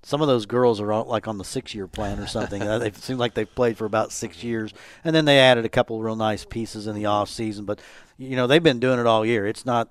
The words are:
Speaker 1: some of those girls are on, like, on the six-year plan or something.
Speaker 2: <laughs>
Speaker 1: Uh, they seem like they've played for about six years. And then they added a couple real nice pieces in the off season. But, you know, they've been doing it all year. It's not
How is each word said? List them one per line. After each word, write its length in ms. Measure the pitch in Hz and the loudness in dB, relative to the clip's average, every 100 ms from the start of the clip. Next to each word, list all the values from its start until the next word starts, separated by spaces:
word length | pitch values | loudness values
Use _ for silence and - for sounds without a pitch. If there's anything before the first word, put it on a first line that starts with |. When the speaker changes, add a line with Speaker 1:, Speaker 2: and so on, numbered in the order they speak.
Speaker 1:
some 180 | - 143 | -4 0
of 60 | 156 | 2
those 200 | 127 101 | 0 0
girls 340 | 120 123 104 | 2 2 2
are 120 | 104 | 0
on, 140 | 107 113 | -2 -2
like, 220 | 113 110 | -4 -4
on 100 | 104 | -8
the 60 | |
six-year 420 | 92 131 - 110 95 | -8 -10 -8 -12 -10
plan 320 | - 101 101 | -8 -6 -6
or 80 | 101 | -6
something. 340 | 113 110 101 | -6 -6 -4
Speaker 2:
<laughs> 60 | 104 | -4
Speaker 1:
Uh, 60 | 110 | -2
they 100 | 113 | -4
seem 280 | - - 131 | -8 -10 -4
like 160 | 120 | -4
they've 200 | 110 107 | -4 -6
played 240 | - 123 110 | -2 -2 -2
for 60 | |
about 260 | 110 110 107 | -4 -2 -4
six 320 | - 113 - | -6 -12 -10
years. 320 | 117 113 107 - - - | -6 -6 -6 -12 -20 -10
And 100 | 160 | 0
then 100 | 160 151 | 2 6
they 120 | 139 | 8
added 260 | 131 120 | 8 6
a 40 | 113 | 2
couple 340 | - 120 113 | 0 0 -2
real 140 | 110 110 | -4 -2
nice 280 | 110 101 | -2 -2
pieces 440 | - 117 110 110 107 | -6 -8 -8 -8 -8
in 80 | 104 | -4
the 100 | 104 | 0
off 220 | 104 101 | 0 0
season. 360 | - 110 101 | -4 -8 -6
But, 160 | 101 107 - - _ _ | -8 -8 -10 -20 _ _
you 160 | 131 | -6
know, 140 | 127 123 | -2 4
they've 120 | 151 | 4
been 200 | 160 123 | 4 2
doing 180 | 127 127 | 2 2
it 80 | 117 | 4
all 180 | 113 | 4
year. 220 | 110 117 101 | 2 0 0
It's 180 | 110 | -4
not 260 | 131 120 113 | -2 -2 -2